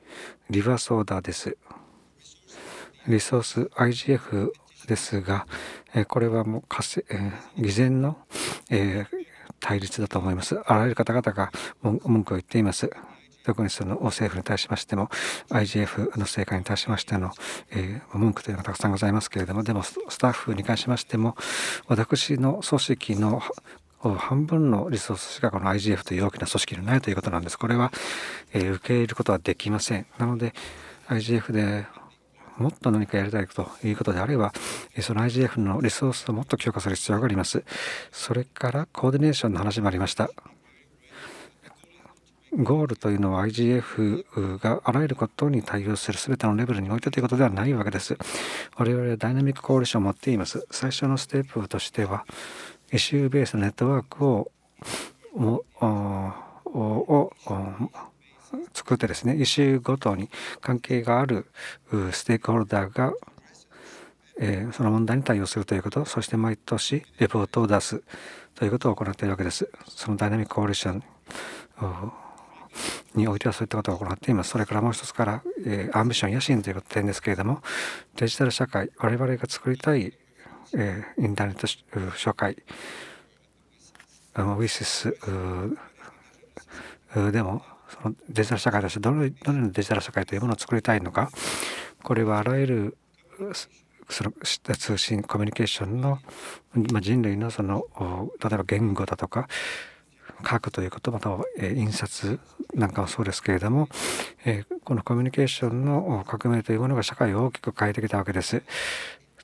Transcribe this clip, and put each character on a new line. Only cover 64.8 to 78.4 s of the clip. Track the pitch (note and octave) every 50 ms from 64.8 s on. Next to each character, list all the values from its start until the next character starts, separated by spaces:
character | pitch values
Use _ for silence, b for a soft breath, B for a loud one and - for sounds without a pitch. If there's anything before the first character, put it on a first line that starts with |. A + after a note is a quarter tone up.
| A#2+
の | G#2+
問 | A2 A2+ A2+
題 | A2 A#2+
に | C#3 C3+
対 | - A2+ G2
応 | F#2+
す | - - G#2+
る | G2
と | - G#2
い | -
う | -
こ | G2+
と、 | - C#3+ D3+
そ | - - A#2
し | G#2+ -
て | A#2
毎 | A2 A2 A2+ G#2+
年 | - - - A#2 G#2 - - C#3+ D#3 - - - -
レ | A2+
ポ | - - G#2+ G2
ー |
ト | - - B2 A2+
を |
出 | G2+ G2+ E2
す | - - A2 - - B B B B B B B B B B
と | - A2
い | G2+
う |
こ | A#2 B2+
と | - B2
を | G2+
行 | - G#2+
っ | G2 F#2+
て | - G#2+
い |
る | G2
わ | F#2+
け | F#2 F#2
で | F2+
す。 | - - F#3+ - - - -
そ | - - - - A2
の | G#2
ダ | G2+ G#2+
イ | G#2
ナ | G#2+
ミ | A2 G#2
ッ |
ク | - -
コ | G#2 G#2
ー |
デ | G2+ G2
ィ |
ネ |
ー |
シ | - -
ョ | F#2 F2+
ン、 | G#2 - - - _ _ B B B B B B B B B - -
お-、 | G#2 F#2 F2 F2 G2+ - - B B B B B B B B B B B B B B B B B B - - G#2+
に | G#2+
お | A2 G2+
い | G2+
て | -
は | B2 -
そ | -
う | A2+
い |
っ | -
た | -
こ | G#2+ -
と | - F#2+
を |
行 | - G2+
っ | F2+ F#2+
て | - - C#3
い | A#2
ま | F#2 -
す。 | -
そ | -
れ | A#2 G#2
か | - G2
ら | G#2
も | A2+ A#2+
う | G#2+
一 | - -
つ | - -
か | - A2+
ら、 | G2+ G#2+ - - F4 - B3+ -
え | A2 G2+ G2+ F#2 -
ー、 | -
ア | A2 A2+
ン | B2
ビ | A2+
シ | - -
ョ | G2
ン、 | A2
野 | C3
心 | - - C3 G#2+
と | G2 G2
い | F#2+
う | G2
点 | - - - G#2 G2+
で | G#2 G2
す | -
け | - G#2
れ | G2
ど | F2+ G2
も、 | A2+ C#3 - B B B B B B B B B B -
デ | - A#2
ジ | A2+ -
タ | -